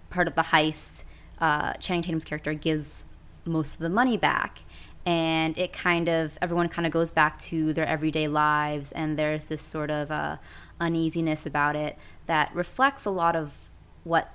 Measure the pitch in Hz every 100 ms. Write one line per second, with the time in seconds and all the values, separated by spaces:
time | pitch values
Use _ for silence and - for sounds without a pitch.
0 | - 185 170 - 160 160 156 156 - -
1 | - - - - 160 151 - - - 175
2 | 175 160 - 151 - 151 160 156 143 -
3 | - - - - - 160 151 - 165 196
4 | 254 214 151 - - - - - - -
5 | - 170 160 160 160 156 180 - 180 170
6 | 165 165 160 - 175 170 170 - 165 165
7 | 165 - 156 - - 165 156 156 156 156
8 | 156 156 151 151 151 151 151 151 143 -
9 | 156 151 151 156 151 156 - 156 151 151
10 | 147 151 147 151 - - - - 170 165
11 | 160 165 165 156 156 147 147 151 151 -
12 | - - - 160 147 170 175 - 269 269
13 | 208 185 170 165 147 - - - - -
14 | 165 165 -